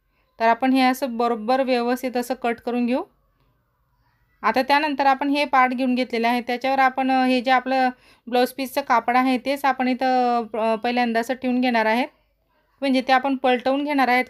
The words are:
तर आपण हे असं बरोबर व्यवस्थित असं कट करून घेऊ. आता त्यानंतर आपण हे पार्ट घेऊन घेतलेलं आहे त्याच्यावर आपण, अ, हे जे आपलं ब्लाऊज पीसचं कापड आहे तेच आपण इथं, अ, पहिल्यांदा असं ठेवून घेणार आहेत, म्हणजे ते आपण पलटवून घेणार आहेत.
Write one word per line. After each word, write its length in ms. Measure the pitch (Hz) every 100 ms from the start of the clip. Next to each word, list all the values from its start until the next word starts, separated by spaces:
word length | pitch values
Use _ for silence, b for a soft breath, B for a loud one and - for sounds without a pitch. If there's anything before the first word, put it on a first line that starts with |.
| _ _ _ _
तर 80 | 226
आपण 260 | 233 262
हे 80 | 262
असं 360 | 254 262 277 226
बरोबर 440 | 240 233 214 262
व्यवस्थित 560 | 262 247 240 254 262 247
असं 160 | 240
कट 260 | 254 240 240
करून 260 | - 240 240
घेऊ. 180 | 262 392 _ _ _ _ _ _ _ _ _ _ _ _ _
आता 200 | 202 226
त्यानंतर 440 | 262 277 311 277 277
आपण 240 | 262 285
हे 160 | 285 285
पार्ट 280 | 269 254
घेऊन 220 | 247 262 247
घेतलेलं 320 | 254 226 233
आहे 140 | 247
त्याच्यावर 380 | 240 247 262 269
आपण, 320 | 262 262 262
अ, 140 | 262 254
हे 160 | 254
जे 100 | 247
आपलं 380 | 254 254 262 254 247 b b -
ब्लाऊज 240 | 247 247
पीसचं 300 | - 262 285
कापड 360 | 277 240 233 247
आहे 200 | 262 254
तेच 280 | 262 277 277
आपण 220 | 254 254
इथं, 560 | 254 262 254 247 240 226
अ, 220 | 202 220 220
पहिल्यांदा 440 | 240 240 240 226
असं 140 | 233
ठेवून 280 | 254 254 247
घेणार 240 | 254 233 220
आहेत, 220 | 226 294 - _ _ _ _ _ _
म्हणजे 200 | 277 254
ते 120 | 254
आपण 220 | 262 269 262
पलटवून 480 | 254 247 254 277
घेणार 240 | 294 285 247
आहेत. 180 | 247